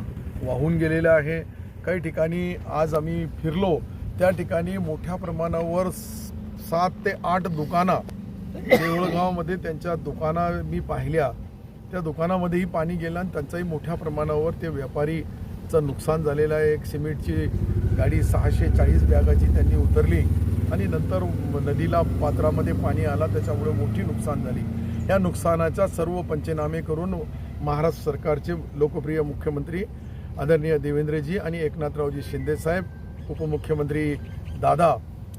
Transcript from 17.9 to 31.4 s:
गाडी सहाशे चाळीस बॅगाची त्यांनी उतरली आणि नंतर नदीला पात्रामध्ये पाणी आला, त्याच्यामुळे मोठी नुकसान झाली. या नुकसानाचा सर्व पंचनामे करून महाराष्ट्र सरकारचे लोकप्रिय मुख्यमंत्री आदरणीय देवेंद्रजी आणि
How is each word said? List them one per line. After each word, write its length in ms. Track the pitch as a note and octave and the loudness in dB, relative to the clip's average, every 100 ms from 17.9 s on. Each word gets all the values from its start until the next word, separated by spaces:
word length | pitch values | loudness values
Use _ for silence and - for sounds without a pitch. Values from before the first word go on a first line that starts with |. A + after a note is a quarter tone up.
| - | 4
गाडी 240 | C3+ D#3 | 4 4
सहाशे 540 | - D#3+ F#3+ - - - | 4 4 4 4 6 6
चाळीस 260 | F#3 - | 8 8
बॅगाची 440 | - C#3+ D3 C#3+ - | 8 8 8 6 6
त्यांनी 300 | - - - | 6 6 6
उतरली 440 | - D3+ D3 - D3+ - - - - | 6 6 6 6 4 2 2 0 0
आणि 120 | E3 | 2
नंतर 380 | G3 D#3 D#3 F#3 F3 E3 - D3 | 0 0 0 0 0 -2 -2 0
नदीला 400 | C#3 C#3+ E3 E3+ | 0 2 2 4
पात्रामध्ये 720 | E3 - D3 C#3+ D#3 D#3 D#3 | 2 2 2 2 2 2 2
पाणी 320 | D#3+ D3 D3 | 2 2 2
आला, 220 | D3+ C#3 D#3+ | 2 2 0
त्याच्यामुळे 440 | D#3 D#3 D3 D3+ | 0 0 0 0
मोठी 320 | D3 - - | 0 0 0
नुकसान 420 | - A2+ D3+ C#3 | -2 -2 -2 -2
झाली. 160 | B2+ B2 - - - - - | -2 -2 -4 -4 -4 -4 2
या 100 | F#3+ | 2
नुकसानाचा 680 | F3+ - E3+ E3 E3 D#3+ F#3+ | 2 0 0 2 2 2 0
सर्व 360 | D#3 E3 F3+ | 0 -2 -2
पंचनामे 580 | E3+ D#3 C#3+ D#3 D3+ D#3+ | -4 -4 -2 -2 -2 -4
करून 340 | D#3 D#3 F#3 F3+ D3+ - - - | -4 -4 -2 -4 -6 -8 -10 -6
महाराष्ट्र 520 | D3 D3 D#3+ D#3 D#3 | -2 0 0 0 -2
सरकारचे 400 | C#3 E3+ D3 E3+ E3+ C3 | -2 0 -2 -2 -6 -6
लोकप्रिय 480 | C#3+ D3 E3+ C#3 D#3 | 0 0 0 -4 -2
मुख्यमंत्री 600 | D3 C3+ D#3 D3 C#3+ E3+ G#3 - - - - - | -2 -4 -4 -4 -4 -6 -6 -10 -12 -12 -10 -4
आदरणीय 400 | C#3+ D#3+ D#3 D#3 | 2 2 4 0
देवेंद्रजी 600 | C#3+ D3 D3+ D#3 C#3+ | 2 0 0 -2 -2
आणि 200 | G3 | -4